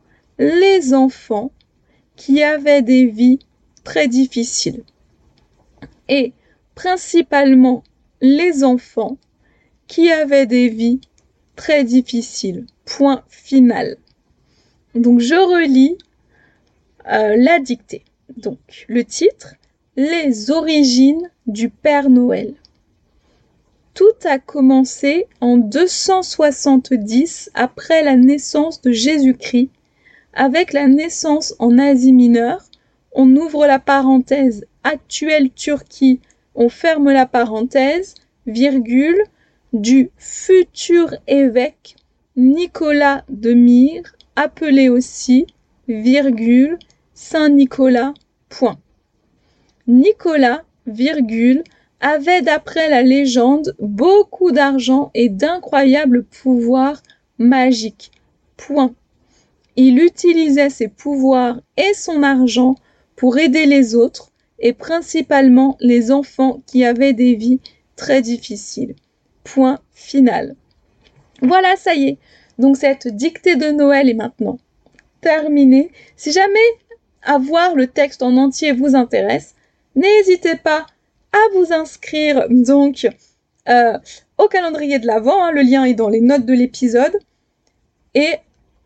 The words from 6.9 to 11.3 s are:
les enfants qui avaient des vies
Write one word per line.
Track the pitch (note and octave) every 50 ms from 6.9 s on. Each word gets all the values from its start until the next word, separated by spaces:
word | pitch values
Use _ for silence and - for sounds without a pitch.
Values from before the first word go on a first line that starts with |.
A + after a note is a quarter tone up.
| F#4 F4+ - - - E4+ - - C#4+ C#4 C#4 C4+ C4 B3+ B3+ B3+ B3 A#3 - _ _ _ _ _ _ _
les | B3+ C4 C#4 D4+ F4 F4+ D#4 C4+ C#4
enfants | B3+ B3+ B3 - _ _ A#3+ G#3+ G3+ C4+ - _ _ _ _ _ _ _ _ _ _ _ _ _
qui | - - E4 E4 E4+
avaient | D#4+ D#4 D4+ C#4 C#4 C#4 C4+
des | G#3+ B3 B3 B3 A#3
vies | A3 A3 A#3 A#3 B3 C4 - _ _ _ _ _